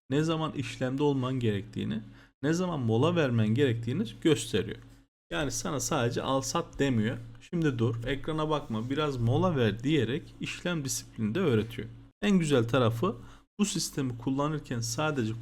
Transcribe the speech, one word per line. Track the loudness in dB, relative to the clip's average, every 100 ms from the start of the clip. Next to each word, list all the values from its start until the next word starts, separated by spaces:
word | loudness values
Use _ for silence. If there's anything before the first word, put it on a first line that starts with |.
| -2
ne | 2
zaman | 2 0 -2
işlemde | -4 -6 -4 -2 2
olman | 2 2 0 0
gerektiğini, | 0 0 -2 -4 -4 -4 -8 -16 -20 _
ne | -2
zaman | 0 -2 -2
mola | 2 4 4 4
vermen | 2 4 4
gerektiğini | 4 2 2 -2 -2 -4 0
gösteriyor. | 2 2 2 -2 -2 -8 -14 -20 _ _ -8
Yani | -4 -4
sana | -4 -4 -4
sadece | -2 0 0 0
"Al | 0 0
sat." | 0 -2 -2 0
demiyor. | 2 2 0 -2 -10 -18
"Şimdi | -6 0 0 2
dur, | 0 0 -4
ekrana | -4 -4 -2 0
bakma, | -2 -2 -4 -2
biraz | -2 -2 0
mola | 2 4 4 4
ver." | 2 2
diyerek | 2 2 2 -2 -6 -10
işlem | -10 -6 -4 -4
disiplini | -4 -6 -8 -4 -2
de | 0
öğretiyor. | 2 2 2 -6 -12 -14 -20 _
En | 2 4
güzel | 4 4 4
tarafı | 4 4 2 0 -2 -10 -20 _ -2
bu |
sistemi | -2 0 -4 -2 -4 -4
kullanırken | -2 0 0 -2 -4 -4
sadece | -4 -2 0 0 -2 -2